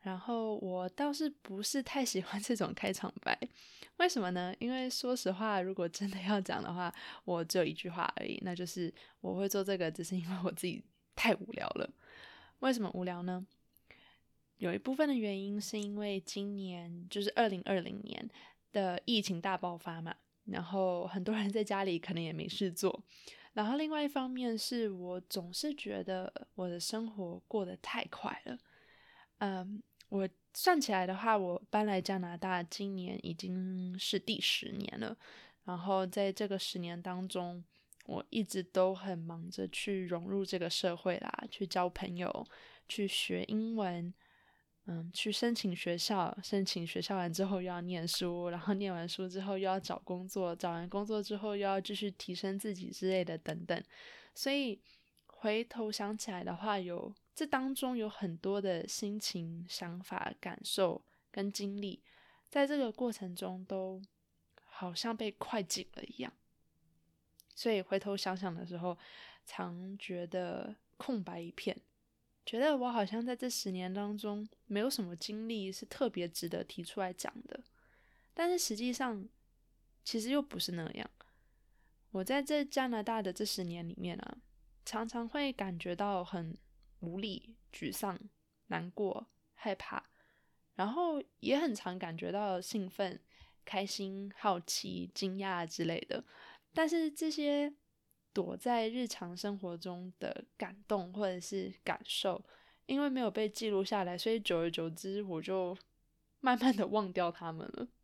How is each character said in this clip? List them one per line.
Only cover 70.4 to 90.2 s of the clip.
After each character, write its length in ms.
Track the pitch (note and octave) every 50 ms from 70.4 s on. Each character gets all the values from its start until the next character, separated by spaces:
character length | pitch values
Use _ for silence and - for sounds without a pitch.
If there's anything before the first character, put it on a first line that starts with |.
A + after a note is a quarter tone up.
| F3+ F3 F3 F#3+ - - G#3+ _ _ _ _
空 280 | _ - - B3+ A3 F3+
白 160 | - F3 E3+
一 100 | E3+ E3+
片， 260 | - - - G#3 - - _ _ _ _ _ _ _ _ _ _ _ _ _
觉 140 | - - A3+
得 160 | C4 D#4 D4+
我 160 | C4 B3 B3
好 120 | A#3+ A#3 G3+
像 200 | F#3+ G3+ A3+ A#3
在 80 | B3 B3
这 160 | A#3+ B3+ B3+
十 220 | A#3+ - - G3
年 200 | F#3 F#3 F#3 F#3
当 240 | F#3 G3+ G#3 G#3 G#3
中 320 | G#3 G#3+ G#3 G#3 G#3 G#3+ A3 - _ _
没 120 | _ G#3 G3+
有 100 | G#3+ C4
什 140 | C4+ -
么 140 | G3+ F3 F3
经 320 | E3+ - - G#3 G#3+ A3 A3+
历 240 | A#3 G#3+ F#3+ F#3+
是 120 | F#3+ - -
特 240 | - - - C#4+ A#3
别 200 | - F#3 F3 E3+
值 200 | - - - E3+
得 140 | E3+ F3
提 220 | - - - - E3+
出 160 | - - -
来 120 | F#3+ F#3
讲 220 | F3+ - - - - A#3 - -
的。 160 | - - B3 _ _ _ _ _ _ _ _ _ _ _ _ _
但 160 | _ - E4 F4
是 80 | F4+
实 200 | F4 - - G#3+
际 160 | G#3 A#3+ B3
上 360 | B3 - C4+ B3 A3 G3+ F#3+ - _ _ _ _ _ _ _ _ _ _ _ _ _ _ _
其 160 | - - A3+
实 100 | G#3+ A#3+
又 100 | C4+ D4
不 160 | C#4+ C#4+ -
是 140 | F3+ - -
那 180 | F3 E3+ E3 -
样。 180 | - - - - _ _ - _ _ _ _ _ _ _ _ _ _ _ _ _ _ _ _ _
我 100 | - F#3+
在 180 | F#3+ G3 C4 C#4+
这 240 | C#4 C#4 D4+ D4 C#4+
加 220 | C#4+ - C#4+ C4
拿 160 | B3+ A#3+ A3
大 180 | G#3 A#3+ A3+ A3
的 120 | G3+ F#3+
这 120 | F#3 - G#3+
十 200 | G3+ - - F#3
年 240 | F3 E3+ E3+ E3+ E3
里 80 | E3+ -
面 180 | F#3 F3 E3+ -
啊， 200 | - - - - - _ - - - - - - -
常 240 | - - G#3+ A3+ A#3
常 180 | - A#3+ A#3
会 240 | A#3 - D4 C#4+ C#4
感 280 | B3 - G3 G3 F3+ E3+
觉 180 | - F3+ F3
到 260 | F3+ G3+ G3+ G3+ F#3
很 360 | F3+ - - F3+ E3 D#3+ D#3+ - - - _ - - - - -
无 180 | - E3+ E3+ F#3+
力、 380 | G3+ A3 F#3 - - A3+ A3+ - _ -
沮 200 | - - - D3
丧、 260 | F#3 - - G3 F3+ - - G3+ _ _ _ _ _ _ _
难 240 | _ F3+ E3 E3+ F3+
过、 340 | - - G#3 F#3+ - - A#3 _ _ _ _ _ _
害 200 | - - A3+ F#3+
怕， 360 | - - - - - - - _ _